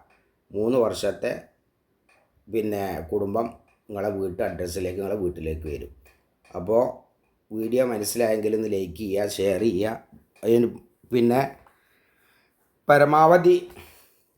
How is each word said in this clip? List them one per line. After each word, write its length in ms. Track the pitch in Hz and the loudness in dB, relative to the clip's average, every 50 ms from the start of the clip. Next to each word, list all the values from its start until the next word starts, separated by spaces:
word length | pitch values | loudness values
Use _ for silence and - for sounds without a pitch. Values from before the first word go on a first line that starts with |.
| _ _ _ _ _ _ _ _ _ _ 98 | _ _ _ _ _ _ _ _ _ _ -6
മൂന്ന് 220 | 101 110 117 131 127 113 | -2 0 2 2 2 2
വർഷത്തെ 480 | 101 92 - - 98 95 - - 123 123 - - _ _ _ _ _ _ _ _ _ _ _ _ _ _ _ _ _ _ _ _ 101 | 0 -2 -2 -4 -4 -4 -4 -6 -6 -6 -8 -12 _ _ _ _ _ _ _ _ _ _ _ _ _ _ _ _ _ _ _ _ -6
പിന്നെ 320 | 101 113 104 107 101 101 98 95 82 76 82 82 | -4 -4 -2 -2 -4 -4 -4 -6 -6 -8 -6 -6
കുടുംബം 360 | 104 101 101 98 101 113 117 117 - - _ _ _ _ _ - | -4 -4 -4 -2 -2 -4 -4 -6 -10 -16 _ _ _ _ _ -12
നിങ്ങളെ 220 | 107 98 101 107 98 98 | -8 -6 -4 -4 -4 -4
വീട്ട് 220 | 95 92 87 92 110 92 | -6 -6 -4 -4 -6 -6
അഡ്രസ്സിലേക്ക്, 500 | 82 85 90 87 82 95 90 90 90 98 | -4 -6 -8 -8 -6 -6 -6 -6 -6 -6
നിങ്ങളെ 180 | 98 92 104 107 90 | -6 -4 -4 -4 -4
വീട്ടിലേക്ക് 420 | 87 - 85 80 80 80 80 80 78 | -6 -6 -6 -8 -8 -8 -8 -8 -10
വരും. 200 | 69 64 - - - _ _ _ _ _ _ _ _ _ _ _ - 90 | -10 -10 -12 -16 -20 _ _ _ _ _ _ _ _ _ _ _ -12 -10
അപ്പോൾ 260 | 87 104 110 120 127 127 - - - _ _ _ _ _ _ _ _ _ 107 110 | -4 0 2 2 2 0 -4 -10 -20 _ _ _ _ _ _ _ _ _ -8 -6
വീഡിയോ 240 | 110 110 120 127 131 123 113 | -4 0 0 0 0 0 -2
മനസ്സിലായെങ്കിൽ 600 | 104 104 98 - 120 117 110 110 110 104 107 110 110 | -4 -4 -4 -2 0 0 2 2 0 0 0 0 -2
ഒന്ന് 120 | 110 104 101 | -2 -2 -2
ലൈക്ക് 240 | 95 92 85 80 - | -2 -4 -6 -8 -10
ചെയ്യുക, 260 | 110 98 95 98 - 82 - - | -6 -4 -2 -2 -2 -2 -2 -2
ഷെയർ 240 | 95 98 92 90 110 117 | 0 0 0 2 0 0
ചെയ്യുക. 280 | 87 92 104 113 113 - - _ - - _ _ _ _ - | 0 0 -2 -2 -4 -8 -14 _ -20 -20 _ _ _ _ 2
അതിന് 260 | 110 117 120 117 107 - - - _ _ _ _ _ 117 | 4 4 4 4 2 -2 -10 -18 _ _ _ _ _ 0
പിന്നെ 260 | 123 117 120 117 135 139 - - - _ - _ _ _ _ _ _ _ _ _ _ _ _ _ _ _ _ _ _ _ _ _ _ _ - | 2 4 4 4 2 0 -2 -6 -16 _ -20 _ _ _ _ _ _ _ _ _ _ _ _ _ _ _ _ _ _ _ _ _ _ _ 4
പരമാവധി 680 | 147 143 147 147 151 156 160 160 180 180 170 180 180 175 - - - - - - - - _ _ _ _ _ _ _ | 6 6 6 6 6 6 8 8 6 6 6 6 4 4 0 -6 -16 -20 -20 -20 -20 -20 _ _ _ _ _ _ _